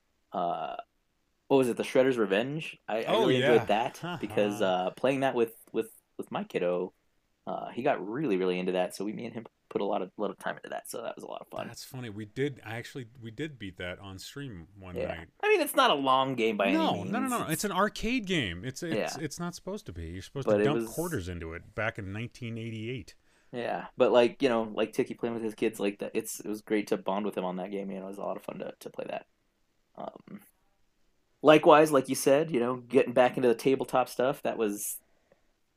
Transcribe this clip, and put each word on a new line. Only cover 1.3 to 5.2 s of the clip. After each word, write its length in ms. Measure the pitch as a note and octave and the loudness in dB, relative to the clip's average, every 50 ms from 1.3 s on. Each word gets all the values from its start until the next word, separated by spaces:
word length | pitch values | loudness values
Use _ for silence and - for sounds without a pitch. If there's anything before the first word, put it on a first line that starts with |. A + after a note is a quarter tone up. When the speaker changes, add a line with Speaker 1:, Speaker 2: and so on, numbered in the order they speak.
| _ _ _ - | _ _ _ 4
Speaker 1:
what 100 | C#3 C3+ | 4 4
was 100 | C3 A#2 | 4 4
it, 80 | G#2 | 0
the 60 | - | -2
Shredder's 360 | G#2 - - C3 C3 C3+ B2+ A#2 | -4 2 4 4 4 4 4 2
Revenge? 600 | G#2+ F#2+ F#2+ G#2 B2 C#3 D3 D#3+ - - - - _ - | 2 2 2 2 2 0 -4 -6 -8 -10 -14 -14 _ -4
I, 100 | G#2+ A2+ | -4 -2
I 20 | - | 0
Speaker 2:
Oh, 140 | - F#3 A3+ | 0 2 4
Speaker 1:
really 180 | - - C3 B2+ | 4 4 4 4
Speaker 2:
yeah. 120 | C3 - | 4 6
Speaker 1:
enjoyed 160 | - A2 - - | 6 4 4 4
that 320 | G2+ A2 B2 - - - D#3+ F3 | 2 2 2 -2 -4 -8 -8 -8
Speaker 2:
<laughs> 100 | F3 - | -6 -6
Speaker 1:
because, 400 | A2+ G#2 G#2+ A2+ G#2 G#2 G2+ G#2+ | -8 -2 0 2 2 2 2 0
uh, 280 | G2+ F#2 F#2 F2+ F#2 F#2 - | 2 2 2 2 0 -2 -2
playing 240 | - - C3+ C#3 C3 | 0 0 0 2 2